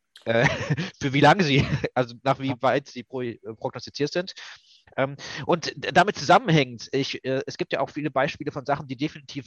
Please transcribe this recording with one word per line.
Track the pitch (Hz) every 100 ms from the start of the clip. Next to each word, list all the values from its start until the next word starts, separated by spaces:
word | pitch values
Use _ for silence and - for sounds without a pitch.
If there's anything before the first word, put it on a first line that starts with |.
| _ -
äh, | - 117 131
<laughs> | - - 147 185 -
für | 143
wie | 139
lange | 143 202
sie, | 156 127 113 139 -
also | - 120 120
nach | 135 135
wie | 135 123
weit | 131 131 131
sie | 123
pro-, | - 131
äh, | 123 107 107 113
prognostiziert | 127 120 113 - 147
sind. | 175 185 - - - _ _ _ -
Ähm, | 135 139 - -
und | 127 170 - -
d-, | -
damit | 180 190 -
zusammenhängend, | 139 190 262 160 127 117 -
ich, | 135 135 -
äh, | 127 131 135
es | -
gibt | 175
ja | -
auch | 135
viele | - 151
Beispiele | 131 143 - 147
von | 147
Sachen, | 127 139 139
die | 127
definitiv | 151 156 139 139